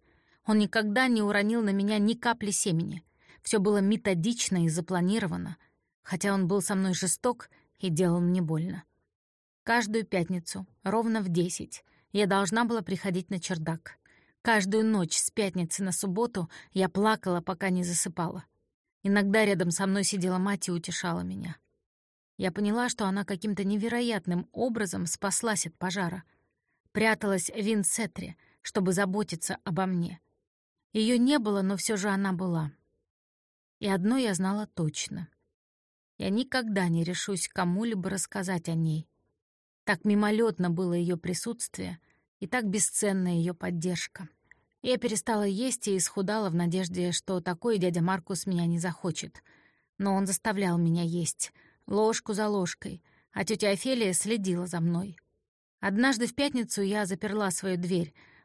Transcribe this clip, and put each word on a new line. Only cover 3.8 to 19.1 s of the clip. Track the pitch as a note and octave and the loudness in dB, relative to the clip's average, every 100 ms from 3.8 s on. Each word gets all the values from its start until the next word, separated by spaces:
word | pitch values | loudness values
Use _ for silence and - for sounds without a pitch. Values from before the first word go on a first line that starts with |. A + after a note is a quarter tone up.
| G3 A3+ G#3 F3+ F#3+ A#3+ - F3+ E3 | 4 2 2 2 0 0 0 2 2
и | |
запланировано, | D#3+ E3+ F#3 F3+ A3 F#3+ F3 F3 E3+ _ _ _ _ | 2 0 0 2 2 -2 -4 -6 -10 _ _ _ _
хотя | - F#3 G3+ | -6 -2 2
он | G3 F3+ | 2 2
был | G3+ | 2
со | F3+ F#3+ | 2 2
мной | F#3+ | 2
жесток | F3 F#3 - B3 A#3+ - _ _ - | 2 0 0 0 -2 -8 _ _ -6
и | F#3+ | -2
делал | D#3 F3+ F3 | 2 4 4
мне | F3 F3+ | 2 2
больно. | D#3+ D#3 F3 F#3 - _ _ _ _ _ _ _ | 0 -2 -4 -8 -14 _ _ _ _ _ _ _
Каждую | - A#3 G#3 A3 - | 0 0 2 -2 0
пятницу, | F#3 E3+ F3+ E3 F#3+ F#3 _ | -2 0 -2 -4 -10 -12 _
ровно | F#3+ G#3+ A3+ A3 | -2 0 2 0
в | F#3+ | 0
десять, | E3+ F3 - - - _ _ _ | 0 0 -2 -10 -14 _ _ _
я | G3+ G3+ | 0 2
должна | G3 G3 A3 A#3 | 2 2 0 0
была | A#3 | 0
приходить | F3 F#3+ G3+ F#3 F3+ | -2 -4 -2 -4 -4
на | F#3 | -6
чердак. | - F3 D#3 D#3+ - - _ _ _ _ | -4 -4 -4 -6 -8 -20 _ _ _ _
Каждую | - G#3+ F#3+ A3 A3 | 2 2 4 2 2
ночь | G#3+ E3 - | 2 0 -2
с | - | -2
пятницы | - G3 F3+ E3 - | -2 -2 -2 -4 -4
на | F#3+ | -4
субботу | - G3 F3+ A#3+ G#3 E3 - - | -2 -2 -2 -2 -2 -6 -8 -8
я | F#3+ F#3 | 0 0
плакала, | F#3+ G#3+ A3 F#3+ F3 | 2 2 2 0 -2
пока | E3 F#3 G3 | -2 -4 0
не | F#3 | 0
засыпала. | F3 F3 F#3+ D#3+ D#3+ F3+ - _ _ _ _ _ | 0 -2 -4 -4 -6 -6 -14 _ _ _ _ _
Иногда | G3 | 0